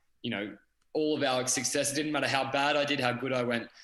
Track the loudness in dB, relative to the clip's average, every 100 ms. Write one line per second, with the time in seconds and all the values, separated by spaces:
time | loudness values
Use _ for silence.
0 | _ _ -6 -4 -6 -10 _ _ _ -2
1 | 0 2 2 2 0 0 0 0 0 0
2 | 0 0 2 0 0 2 2 2 0 0
3 | 0 0 -2 0 0 -2 -4 -14